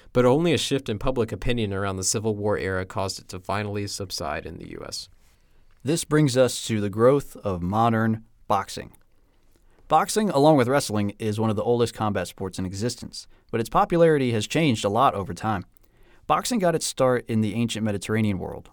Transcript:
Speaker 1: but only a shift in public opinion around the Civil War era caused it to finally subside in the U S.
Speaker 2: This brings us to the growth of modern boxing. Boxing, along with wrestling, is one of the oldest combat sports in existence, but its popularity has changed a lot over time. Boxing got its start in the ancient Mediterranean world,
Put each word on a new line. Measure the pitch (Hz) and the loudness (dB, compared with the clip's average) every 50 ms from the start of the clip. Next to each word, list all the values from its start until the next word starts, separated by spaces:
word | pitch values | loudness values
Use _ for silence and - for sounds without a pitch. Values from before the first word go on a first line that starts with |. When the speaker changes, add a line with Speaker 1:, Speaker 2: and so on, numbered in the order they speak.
| - - - | -14 -2 2
Speaker 1:
but | 127 123 | 4 4
only | 123 127 151 170 175 147 | 6 4 4 4 2 2
a | 110 | 0
shift | - - 139 135 - - | 0 -2 -4 -4 -4 -4
in | 110 98 | -6 -4
public | - 131 127 123 113 113 | -2 -2 0 0 -2 -2
opinion | - 95 - - 120 120 110 98 98 | -4 -4 -2 -2 0 0 -2 -2 -2
around | 95 101 101 95 92 | -2 -4 -4 -4 -4
the | 92 | -2
Civil | - - 117 107 113 107 | -2 -2 0 0 -2 -2
War | 104 101 107 101 - | 0 0 0 0 0
era | 80 95 95 92 95 | -2 -2 -2 -4 -4
caused | - - - 98 95 - - | -6 -4 -4 -4 -4 -6 -10
it | - - | -14 -14
to | - 92 | -14 -12
finally | - - 95 104 104 101 104 104 101 98 | -8 -6 -4 -4 -4 -4 -6 -6 -6 -6
subside | - - 101 92 - - 87 73 76 82 - | -8 -8 -10 -8 -8 -8 -6 -6 -6 -6 -8
in | - 85 85 | -10 -12 -14
the | 85 82 | -14 -14
U | - - - | -12 -12 -12
S. | - - - - - - - _ _ _ _ _ _ _ _ _ - _ _ - | -12 -12 -12 -12 -14 -20 -20 _ _ _ _ _ _ _ _ _ -20 _ _ -4
Speaker 2:
This | 120 160 165 - | -2 -2 -2 0
brings | - 151 151 151 139 117 | 2 2 4 4 4 4
us | 131 127 120 - - - - | 4 4 4 2 -2 -4 -2
to | 117 107 | -2 -2
the | 104 104 | -2 -2
growth | 95 110 113 127 143 143 139 - - - | 2 4 6 6 6 4 2 -4 -10 -8
of | - 104 95 87 | -6 -4 -4 -2
modern | 87 90 101 110 117 117 113 113 113 113 110 110 - - _ _ _ - | -2 -2 2 2 4 4 4 2 2 2 0 -2 -4 -12 _ _ _ -2
boxing. | 107 98 95 - - - - - - - _ _ _ _ _ _ _ _ _ _ _ _ _ _ _ _ _ - | 0 0 -2 -4 -8 -12 -12 -14 -16 -20 _ _ _ _ _ _ _ _ _ _ _ _ _ _ _ _ _ 0
Boxing, | 151 160 190 196 - 214 220 196 | 2 2 2 0 0 0 0 2
along | 143 139 143 156 160 139 | 4 4 6 6 6 6
with | 120 120 | 4 4
wrestling, | 135 143 - - 104 107 104 101 - - | 2 0 0 0 -2 -2 -2 -2 -4 -4
is | 113 107 104 110 | -4 -2 -2 0
one | 110 113 | 0 0
of | 107 | 0
the | 107 90 | 0 2
oldest | 117 120 120 120 113 - | 2 2 2 2 0 -2
combat | - 110 107 98 98 90 - | -2 -2 -2 -2 -2 -4 -6
sports | - - 95 92 - - | -6 -8 -8 -8 -6 -6
in | 92 | -6
existence, | 92 95 95 110 123 - - - - - - - - - _ _ _ | -6 -4 -4 -4 -4 -4 -6 -12 -14 -14 -16 -18 -18 -20 _ _ _
but | - 113 | -4 -4
its | 113 - | -4 0
popularity | - 175 202 202 175 165 170 165 156 143 135 123 117 | 0 0 2 2 4 6 6 6 6 4 2 0 0
has | 107 104 | 0 -2
changed | - - 151 165 151 113 107 - | -2 0 2 2 2 2 2 0
a | 101 | 0
lot | 101 113 135 139 - | 2 4 4 4 2
over | 98 95 85 90 | 0 -4 -6 -8
time. | - - 110 107 101 107 - _ _ _ _ _ _ - _ _ _ _ - | -6 -4 -2 -2 -4 -6 -10 _ _ _ _ _ _ -20 _ _ _ _ 0
Boxing | 147 175 190 - 247 226 | 0 0 0 0 -2 0
got | 180 170 165 | 0 0 0
its | 156 - | 0 -2
start | - - - 131 127 127 120 - - | -4 -2 0 2 2 2 0 -2 -2
in | 117 110 | 0 0
the | 110 107 95 | 0 0 0
ancient | 117 117 110 - 107 110 | -2 -2 -2 -2 -2 -2
Mediterranean | 110 101 98 - - 107 113 110 107 98 87 | -2 -4 -4 -4 -2 -2 0 0 0 0 -2
world, | 85 - - - - - | -4 -8 -10 -12 -14 -18